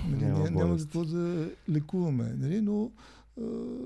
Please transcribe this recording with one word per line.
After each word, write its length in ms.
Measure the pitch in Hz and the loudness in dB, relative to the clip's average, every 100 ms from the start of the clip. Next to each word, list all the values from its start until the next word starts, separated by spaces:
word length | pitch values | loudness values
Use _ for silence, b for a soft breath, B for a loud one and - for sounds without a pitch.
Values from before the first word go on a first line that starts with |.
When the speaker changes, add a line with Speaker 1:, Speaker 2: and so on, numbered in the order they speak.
| - | 0
Speaker 1:
Нали, 160 | 139 | 2
Speaker 2:
няма 140 | 143 - | 2 2
Speaker 1:
ние 100 | 156 | 2
няма 160 | 170 170 | 4 4
Speaker 2:
болест. 180 | 170 | 2
Speaker 1:
какво 200 | 156 165 | 0 -2
да 460 | 165 170 170 175 160 - - | -2 0 0 0 -4 -6 -2
лекуваме, 540 | 151 151 190 175 131 117 | 0 0 0 0 0 0
нали, 340 | 127 131 190 | -2 -2 0
но, 320 | 208 208 226 - b b b - | 0 0 -2 -6 b b b -10
а, 60 | 226 233 240 247 | -8 -6 -8 -8